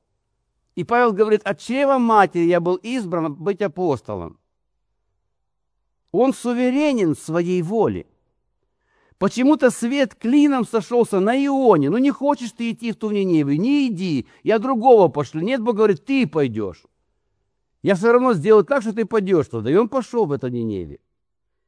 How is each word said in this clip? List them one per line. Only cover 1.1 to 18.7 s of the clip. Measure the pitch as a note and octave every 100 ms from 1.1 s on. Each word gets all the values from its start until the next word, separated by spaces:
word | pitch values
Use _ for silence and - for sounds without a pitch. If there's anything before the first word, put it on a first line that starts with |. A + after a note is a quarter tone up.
говорит: | G3 G#3+ G#3+
«От | G3 -
чрева | - B3+ C#4 C4+
матери | A#3 A3 F#3 F3 E3+
я | F3
был | E3+ F#3
избран | A3 B3+ F#3 F3 D#3+ C#3+
быть | D#3+ F#3+
апостолом». | G3+ F3+ F3+ C3 - G2+ E2 - _ _ _ _ _ _ _ _ _ _ _ _ _ _ _ _ _
Он | F3 C4
суверенен | - A#3+ A#3+ B3+ C4+ D4+ B3 F3
в | C#3+
своей | - E3 F3 F#3
воле. | E3 A3 D3+ F#2 - _ _ _ _ _ _ _ _ _ _ _
Почему-то | E3 A3+ C4 D#4 B3+
свет | - A#3 C#4+ C4 -
клином | A3+ D4 C#4+ C4 G#3
сошелся | A3+ - A#3+ A3+ G3
на | G3 C4
Ионе. | C#4 C4+ B3+ E3+ C#3
Ну, | A3
не | C#4
хочешь | - C#4 C#4+ A#3+
ты | - A#3
идти | - A#3
в | G3
ту | G#3+
Ниневию, | G#3 F#3+ D#3+ C#3 D3+
не | A#3 C#4+ C4
иди, | F3 F#3 C#3 - _
я | - G#3+
другого | B3+ B3 B3+ A3+ E3+
пошлю. | D3 C#3+ D#3
Нет, | F#3+ C4
Бог | A3 G#3
говорит, | G#3+ E3+ -
ты | C4+ F#3
пойдешь. | D#3 C3+ A2 G2 E2+ _ _ _ _ _ _ _ _ _ _
Я | - F#3
все | A3+
равно | A#3+ B3+
сделаю | F#3+ F3 G#3+
так, | F#3